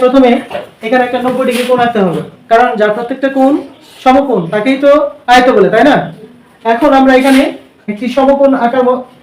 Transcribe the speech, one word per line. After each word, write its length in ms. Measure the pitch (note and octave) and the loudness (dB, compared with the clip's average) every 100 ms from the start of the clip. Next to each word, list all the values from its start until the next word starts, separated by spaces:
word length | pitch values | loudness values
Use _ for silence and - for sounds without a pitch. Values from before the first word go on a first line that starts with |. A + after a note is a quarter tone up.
প্রথমে 280 | B3+ C4+ B3 B3+ - - - - A3 | 2 4 2 0 -4 -12 -14 -12 -4
এখানে 160 | B3+ B3+ | -2 -2
একটা 120 | B3+ B3+ | -4 -4
নব্বই 200 | B3 B3+ | -4 -4
ডিগ্রি 140 | A#3 B3 | -4 -2
কোণ 100 | B3 A#3 | 0 0
আঁকতে 140 | A3+ F#3 | 0 -2
হবে, 160 | D3+ - - - | -4 -10 -14 0
কারণ 160 | A3+ B3 A3 | 2 2 0
যার 120 | G#3 A3 | -2 -2
প্রত্যেকটা 340 | A#3+ C4 C4+ C4+ | -6 -6 -4 0
কোণ 140 | C4+ D#4+ - - - - | 0 0 -6 -20 -20 -4
সমকোণ 380 | B3+ C#4 C4+ G#3 E3 | 2 2 0 -4 -4
তাকেই 240 | G#3+ C4 C4+ | -4 -2 0
তো 80 | C#4+ D4 C#4+ - - | 2 2 0 -6 0
আয়ত 160 | B3+ B3+ G#3+ | 2 4 2
বলে, 120 | F3 | 2
তাই 100 | A3 C#4+ | 2 2
না? 60 | G#3 D#3 - - - _ _ A3+ | 0 -4 -14 -20 -20 _ _ -4
এখন 160 | A#3 D4 C4+ | 0 2 2
আমরা 140 | C4 C4 | 4 2
এখানে 220 | C4+ C4 D4+ - - _ - | 2 2 0 -6 -20 _ -12
একটি 140 | G3+ B3 C#4 | -8 -4 0
সমকোণ 340 | C4+ C#4 C4+ C4+ A#3 | 0 2 2 2 -2
আঁকার 160 | C4 B3 | 0 0
ম-, 160 | B3+ - - | -2 -6 -20